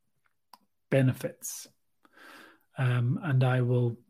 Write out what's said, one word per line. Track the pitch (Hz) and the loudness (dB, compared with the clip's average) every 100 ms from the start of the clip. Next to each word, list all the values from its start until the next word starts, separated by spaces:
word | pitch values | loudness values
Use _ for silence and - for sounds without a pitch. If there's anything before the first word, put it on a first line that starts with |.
| _ _ _ _ _ - _ _ _ | _ _ _ _ _ -20 _ _ _
benefits. | 135 131 - - - - - - _ _ _ _ _ - - - _ _ - | 2 2 0 -6 -12 -14 -14 -18 _ _ _ _ _ -20 -20 -20 _ _ -4
Um, | 127 123 120 165 | -2 0 0 -2
and | 185 131 | 0 2
I | 127 127 | 2 2
will, | 123 123 120 113 _ | 0 0 0 -4 _